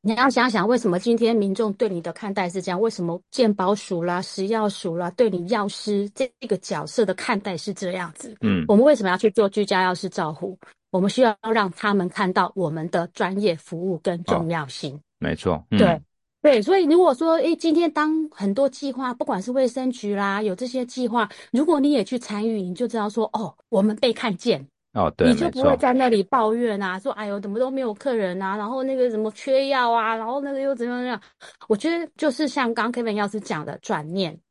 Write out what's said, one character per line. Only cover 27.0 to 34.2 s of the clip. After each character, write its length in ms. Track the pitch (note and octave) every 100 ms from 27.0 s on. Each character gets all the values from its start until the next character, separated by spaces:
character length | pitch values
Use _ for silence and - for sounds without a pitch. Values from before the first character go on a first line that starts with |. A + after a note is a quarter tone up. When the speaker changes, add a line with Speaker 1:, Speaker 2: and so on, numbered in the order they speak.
| C4+
Speaker 1:
说 80 | G3+
，“哎 60 | G#3
呦， 140 | G3+
怎 100 | G3+
么 80 | G#3
都 140 | B3+
没 100 | C4+
有 100 | B3 G#3
客 180 | C#4+
人 260 | A#3 F#3+ F3+
啊， 160 | F#3+ G#3
然 140 | G#3
后 140 | C4
那 120 | C4 C4
个 140 | B3
什 80 | G#3+
么 140 | A3
缺 380 | - - C4 C4+
药 220 | C4+ A#3+
啊， 240 | A#3 A3 A3+
然 80 |
后 160 | A3 C#4
那 120 | C#4
个 80 | C#4
又 160 | C#4 B3+
怎 120 | A#3+
么 160 | B3 B3
样。” 140 | B3 - _ - _ -
我 80 | G#3
觉 140 | D#4
得 180 | E4+ E4 -
就 140 | D4+
是 180 | B3+ D4
像 240 | C#4 A#3+
刚 220 | A#3 A3
Kevin 200 | A#3+ A3+
药 140 | G#3 G3+
师 120 | G#3+
讲 260 | G3+ D#3+ D3
的 100 | -
转 260 | - F3+ D3+
念。 260 | F#3